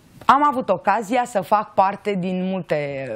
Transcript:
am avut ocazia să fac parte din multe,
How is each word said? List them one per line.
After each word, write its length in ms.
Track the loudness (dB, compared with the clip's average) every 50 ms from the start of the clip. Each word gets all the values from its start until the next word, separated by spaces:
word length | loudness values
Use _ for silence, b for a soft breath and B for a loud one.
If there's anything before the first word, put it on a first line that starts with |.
| -14 -20 -20 -12 -4
am 200 | -2 0 2 2
avut 240 | 2 2 0 0 0
ocazia 560 | 0 0 2 0 0 0 0 -2 0 -2 0
să 160 | 0 -2 -2
fac 340 | 0 2 0 0 0 0 2
parte 420 | 2 4 4 2 -2 -2 -2 -2 -2
din 260 | -2 -2 -2 -2 -2
multe, 640 | -2 -2 -2 -2 0 0 0 0 -2 -4 -6 -6 -6 -6